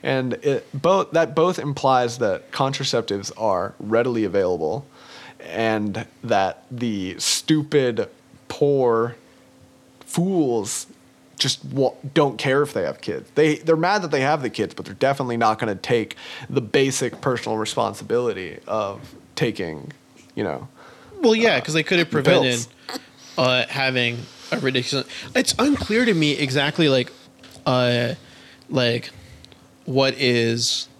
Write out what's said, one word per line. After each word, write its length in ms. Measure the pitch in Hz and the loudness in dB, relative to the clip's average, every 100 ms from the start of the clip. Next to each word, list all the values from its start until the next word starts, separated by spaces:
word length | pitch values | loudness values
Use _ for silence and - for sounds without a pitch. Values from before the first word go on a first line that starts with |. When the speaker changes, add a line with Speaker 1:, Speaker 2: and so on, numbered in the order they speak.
Speaker 1:
And 300 | 135 135 127 117 | 0 -2 -2 -2
it 240 | 147 131 - | -2 -2 -4
both, 380 | 139 165 190 - | -2 2 2 2
that 220 | 160 160 156 | 0 2 2
both 220 | 175 180 | 2 0
implies 600 | 147 139 135 127 120 123 | -4 0 2 4 2 0
that 340 | 110 92 - | 0 0 -6
contraceptives 800 | - 135 135 131 127 113 101 98 - | -2 -2 0 -2 -2 -2 -4 -6 -4
are 360 | 110 92 95 - | 0 0 -2 -8
readily 460 | 104 113 123 117 101 | 0 2 2 0 0
available 600 | 98 92 87 78 110 - - - - - - - | 2 2 0 -2 -4 -8 -20 -20 -20 -20 -20 -10
and 560 | 90 113 110 104 101 - _ | -2 0 0 -2 -6 -10 _
that 400 | 117 101 95 - - | 0 2 2 -4 -14
the 460 | 123 120 101 92 90 | -6 -4 -4 -6 -6
stupid, 920 | - - - 156 143 151 127 117 190 - _ - _ | -4 -4 0 0 2 2 2 0 -6 -10 _ -20 _
poor 640 | - 143 139 123 113 120 120 - - - _ - _ _ _ - | 0 2 4 4 2 0 -6 -20 -20 -20 _ -20 _ _ _ -6
fools 840 | - 185 185 139 117 98 - - - _ _ _ - | -2 0 2 2 0 -2 -8 -10 -20 _ _ _ -4
just 240 | 135 - 143 | -4 -4 -6
wa-, 280 | 131 131 - 139 | 0 0 0 -2
don't 240 | 160 143 110 | 2 2 0
care 240 | 139 135 | 0 2
if 120 | 143 | 0
they 100 | 104 | -2
have 180 | 80 69 | -4 -4
kids. 280 | - 73 - - | -6 -8 -4 2
They, 200 | 156 151 | 2 2
they're 200 | 160 160 | 2 2
mad 240 | 175 208 | 2 0
that 80 | 170 | 0
they 100 | 143 | 0
have 200 | 135 156 | 2 0
the 80 | 123 | -2
kids, 240 | - 95 | -4 -6
but 120 | - 92 | -6 -14
they're 80 | |
definitely 440 | 98 131 139 127 117 | 0 0 2 -2 2
not 200 | 113 107 | 2 2
gonna 160 | 117 95 | -2 -4
take 400 | - 120 110 - - - 123 | 0 0 0 -10 -16 -16 -4
the 120 | 131 | -4
basic 600 | 110 143 139 135 123 - | 0 2 2 0 -4 -2
personal 360 | 135 120 - 110 | -4 -2 -2 -4
responsibility 1000 | 107 - 107 110 104 117 123 92 90 - - | -2 -2 -2 -4 -2 0 0 -4 -8 -12 -6
of 480 | 107 101 101 - - - - | -4 -4 -8 -16 -20 -18 -4
taking, 560 | 127 104 87 78 - - _ - - - | -2 -2 -8 -8 -14 -18 _ -20 -14 -6
you 80 | |
know, 240 | 101 65 - - - - - 415 | -6 -6 -12 -20 -20 -20 -20 0
Speaker 2:
Well, 120 | 262 | 2
yeah, 220 | 220 226 139 | 4 4 2
Speaker 1:
uh, 60 | |
Speaker 2:
'cause 120 | 139 | 0
they 100 | 160 | -2
could 140 | 156 175 | 2 0
have 100 | 165 | 2
Speaker 1:
the 120 | 151 | 2
Speaker 2:
prevented, 460 | 135 139 131 120 117 - - | 4 4 4 0 -4 -14 -14
Speaker 1:
pills. 120 | 262 - - - - | -14 -14 -20 -10 0
Speaker 2:
uh, 280 | 127 127 117 | 2 2 0
having 520 | 135 131 127 120 120 - - - | -2 0 2 0 -2 -10 -18 -6
a 80 | 165 | -2
ridiculous, 480 | 131 131 120 135 - - - 247 | 0 0 -2 -4 -6 -14 -4 -2
it's 200 | 277 - | 0 2
unclear 480 | 269 285 - 214 233 | 2 2 0 2 4
to 80 | |
me 200 | 170 151 | 4 2
exactly, 560 | 139 143 135 143 151 156 | 2 0 0 0 2 4
like, 220 | 131 123 - - - - - - | 4 0 -10 -20 -20 -20 -6 0
uh, 480 | 127 123 120 120 - - - - - - | 2 2 2 0 -6 -14 -20 -20 -20 -4
like, 400 | 131 120 117 - - - - - - - _ - | 0 2 0 -6 -18 -20 -20 -20 -20 -20 _ -2
what 280 | 131 135 127 | 2 2 2
is 680 | 127 120 117 117 117 - - | 2 4 2 0 -2 -4 -6